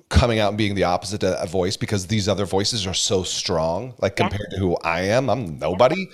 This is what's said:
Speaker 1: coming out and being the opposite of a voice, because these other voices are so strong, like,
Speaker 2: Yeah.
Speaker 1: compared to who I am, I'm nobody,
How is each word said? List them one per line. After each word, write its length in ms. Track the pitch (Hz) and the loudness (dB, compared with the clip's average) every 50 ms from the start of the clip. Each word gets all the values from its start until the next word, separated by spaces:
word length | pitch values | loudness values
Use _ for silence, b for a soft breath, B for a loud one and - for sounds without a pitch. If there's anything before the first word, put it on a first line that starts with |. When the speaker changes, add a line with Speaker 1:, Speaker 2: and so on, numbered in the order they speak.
| - _ | -12 _
Speaker 1:
coming 300 | - - 131 123 113 110 | 4 4 4 6 4 2
out 80 | 107 101 | 2 0
and 80 | 104 107 | 0 0
being 160 | 113 101 101 | 0 0 0
the 100 | 98 90 | 0 2
opposite 360 | 85 90 - - 92 101 101 | 2 2 0 -2 -4 -6 -2
of 220 | - 95 90 60 78 | 0 0 0 0 -4
a 80 | 92 | -4
voice, 240 | 80 95 90 92 - | -2 0 0 0 -2
because 320 | - - - 107 101 90 85 | -4 -4 -2 -2 -4 -2 0
these 220 | 110 110 95 101 | -2 0 2 0
other 160 | 98 92 101 | 0 0 0
voices 420 | 87 92 95 101 - - 113 90 95 | 0 0 0 0 0 -2 -2 -4 -4
are 60 | 87 | -2
so 300 | - - - 113 92 92 | -2 -2 0 0 0 0
strong, 720 | - - - - - 95 80 80 82 82 92 117 131 113 - | 0 -4 -4 -2 0 0 0 2 0 0 -2 -4 -8 -6 -2
like, 180 | - 95 - - | -2 -2 0 0
Speaker 2:
Yeah. 120 | 117 - | 0 0
Speaker 1:
compared 200 | - 104 104 - | 0 -4 -8 -8
to 60 | - 95 | -4 -2
who 200 | 101 90 85 - | 0 0 0 0
I 240 | - 82 82 85 | 0 -2 0 0
am, 280 | 92 98 107 127 139 123 | 0 2 2 2 2 2
I'm 300 | 101 127 120 87 76 67 | 0 -2 -2 -6 -8 -4
nobody, 480 | - 90 90 92 120 127 165 190 190 180 | -4 -4 2 4 4 4 4 2 -4 -8